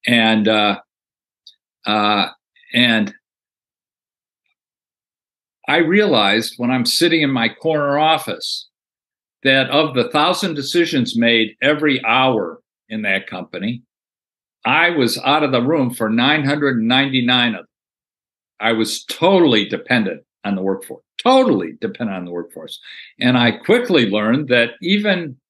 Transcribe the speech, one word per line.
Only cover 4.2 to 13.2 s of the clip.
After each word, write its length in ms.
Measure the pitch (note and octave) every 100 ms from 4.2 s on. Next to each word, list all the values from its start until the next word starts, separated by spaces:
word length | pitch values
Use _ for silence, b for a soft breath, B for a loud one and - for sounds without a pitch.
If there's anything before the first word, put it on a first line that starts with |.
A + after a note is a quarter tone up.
| _ _ _ _ _ _ _ _ _ _ _ _ _ _ -
I 100 | D#3
realized 800 | D#3+ G3 G#3 B2 G2+ G#2+ A2 -
when 140 | A#2+
I'm 140 | B2+ A#2+
sitting 360 | - E3+ D#3+
in 100 | D3
my 180 | C3 A2+
corner 480 | - D#3+ D#3 C#3+ C#3+
office 680 | D#3 D#3 - E2+ - - - _ _ _ _ _ _ _
that 260 | C3+ C3+ B2+
of 240 | C#3+ D#3
the 160 | C3 A#2+
thousand 440 | D3+ E3 F3+ F#3+ D3
decisions 600 | C3+ F3 E3 D3 A#2 A#2
made 380 | A#2 A#2 A2 -
every 420 | C3+ D3 D3+ C3 A2
hour 560 | B2 C3 A2+ E2+ E2 _ _ _
in 160 | A2
that 240 | G#2 F#2+